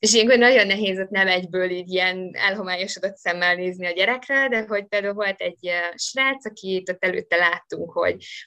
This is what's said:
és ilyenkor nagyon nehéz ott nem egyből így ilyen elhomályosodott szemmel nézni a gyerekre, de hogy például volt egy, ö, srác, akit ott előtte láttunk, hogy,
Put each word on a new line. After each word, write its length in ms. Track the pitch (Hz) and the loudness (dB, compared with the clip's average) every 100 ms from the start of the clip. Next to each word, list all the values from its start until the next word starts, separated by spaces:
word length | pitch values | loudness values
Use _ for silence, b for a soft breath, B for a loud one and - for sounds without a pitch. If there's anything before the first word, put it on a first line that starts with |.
és 100 | 220 | 4
ilyenkor 260 | 226 220 254 | 4 6 6
nagyon 280 | 240 254 202 | 8 6 4
nehéz 320 | 196 208 190 | 2 0 -2
ott 120 | 190 | -4
nem 160 | 196 190 | 0 2
egyből 440 | 180 180 185 185 | 2 0 -2 -2
így 200 | 180 180 | -2 -4
ilyen 400 | 185 185 185 185 | -2 0 -2 -8
elhomályosodott 840 | - 202 196 185 180 196 - 196 196 | -2 -2 -2 -4 -6 -6 -4 -6 -4
szemmel 380 | - 175 180 | -4 0 2
nézni 320 | 180 185 185 180 | 2 -2 -4 -6
a 60 | |
gyerekre, 560 | 175 196 254 254 269 269 | 0 0 0 0 2 2
de 160 | 233 220 | 0 -2
hogy 180 | 208 202 | -4 -2
például 280 | 208 202 | -4 -2
volt 260 | 202 202 190 | -4 -4 -4
egy, 280 | 180 175 180 | -6 -8 -6
ö, 280 | 175 170 175 | -4 -4 -6
srác, 500 | - 262 269 269 220 | -8 -2 -2 -2 -8
akit 440 | 214 190 185 180 | -10 -4 -4 -4
ott 140 | 180 | -4
előtte 320 | 185 180 - 170 | -2 -4 -2 0
láttunk, 560 | 175 175 _ 165 170 | 2 0 _ -10 -8
hogy, 320 | 170 175 160 B B | -2 -2 -2 B B